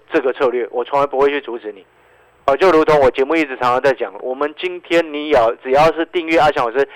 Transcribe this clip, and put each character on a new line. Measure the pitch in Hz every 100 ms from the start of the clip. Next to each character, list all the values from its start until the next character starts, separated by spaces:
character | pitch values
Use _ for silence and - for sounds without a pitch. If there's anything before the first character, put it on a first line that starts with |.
| _
这 | 165
个 | 135
策 | 120 135
略， | 123 107
我 | 123
从 | 120 143
来 | 139
不 | 135
会 | 143
去 | 143
阻 | 135 117
止 | 107
你。 | 101 - _ _ _ _ _
哦， | -
就 | 139 185
如 | 160
同 | 156 151
我 | 131
节 | 127
目 | 135
一 | 165 147
直 | 127
常 | 123
常 | 123
在 | 139
讲， | 123 104 98
我 | 127
们 | 131 147 151
今 | 180 180
天 | - 170 165
你 | 147 151
要， | 139 113 127
只 | 131
要 | 131 165
是 | 156 -
订 | 185 160
阅 | 165
阿 | 151
翔 | 143 120
老 | 120
师 | 139